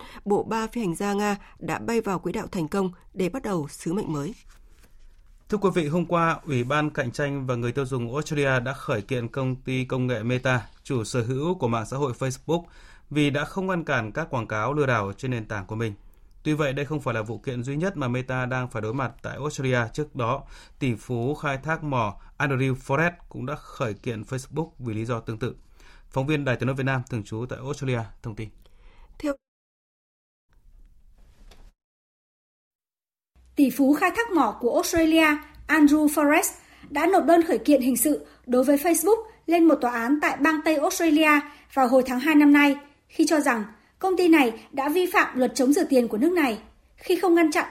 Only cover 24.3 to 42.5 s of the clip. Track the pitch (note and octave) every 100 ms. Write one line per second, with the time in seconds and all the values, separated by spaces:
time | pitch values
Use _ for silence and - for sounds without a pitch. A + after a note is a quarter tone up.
24.3 | C3 C3 C3 E3 - B2 G#2+ A2+ A#2 -
25.3 | A2 - - - - - - - - C3+
26.3 | D3+ C3+ A#2+ B2+ C3 C3 C3 B2 B2 G2+
27.3 | A2 B2 A2+ B2+ D3 C3+ A#2+ G#2+ - A#2+
28.3 | G#2 G#2+ - - - - - - - D4
29.3 | C#4 _ _ _ _ _ _ _ _ _
30.3 | _ _ _ _ - - _ _ _ -
31.3 | _ - - - _ _ _ _ _ _
32.3 | _ _ _ _ _ _ _ _ _ _
33.3 | _ _ - C4+ B3 C4+ D4 F4 F4 A#4
34.3 | E4+ A#3 G3+ A#3 D4 F4 E4 D#4+ D#4+ D#4
35.3 | D4 - - - D#4 D4 D4+ D4+ D#4+ D4
36.3 | D#4+ - - - - - C#4+ E4+ F#4+ C4
37.3 | E4+ E4 A3 - C#4 B3 A#3+ D#4 C#4+ -
38.3 | - - B3 C4 C#4+ F4 E4+ E4+ A4 -
39.3 | - - E4+ E4 C#4+ A#3+ A#3+ A#3 D4+ D#4+
40.3 | C4 D4 D#4 D#4+ D#4 D#4+ - E4+ D4+ D#4
41.3 | D4 C#4+ - - - B3 C4 B3+ B3+ D4
42.3 | D4+ D4